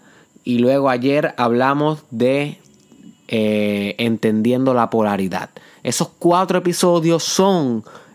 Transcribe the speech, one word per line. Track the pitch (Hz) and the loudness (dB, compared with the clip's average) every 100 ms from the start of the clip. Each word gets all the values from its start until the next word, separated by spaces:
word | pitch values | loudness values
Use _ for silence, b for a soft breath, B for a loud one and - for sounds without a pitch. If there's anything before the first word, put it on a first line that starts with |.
| B B B _ | B B B _
Y | - 120 | -4 0
luego | 123 139 135 | 2 2 0
ayer | 127 127 143 151 - | 0 0 0 -2 -2
hablamos | 120 120 131 143 151 151 - | 0 2 0 0 -2 -4 -8
de, | 113 123 139 147 - _ _ _ - - - - | -2 0 0 -4 -10 _ _ _ -20 -20 -20 -6
eh, | 113 107 107 104 101 101 - | -2 0 0 -2 -2 -4 -4
entendiendo | 117 110 110 110 113 127 131 | -4 0 0 0 0 0 2
la | 123 113 | 2 0
polaridad. | 113 107 101 95 87 - - B B | 0 0 -2 -4 -6 -10 -16 B B
Esos | 139 - 165 _ | -8 -4 -6 _
cuatro | 170 175 185 180 | 2 2 2 0
episodios | 180 175 180 175 160 165 | -2 0 2 2 2 0
son, | - - 190 185 135 113 - B B | 0 2 2 2 0 -2 -6 B B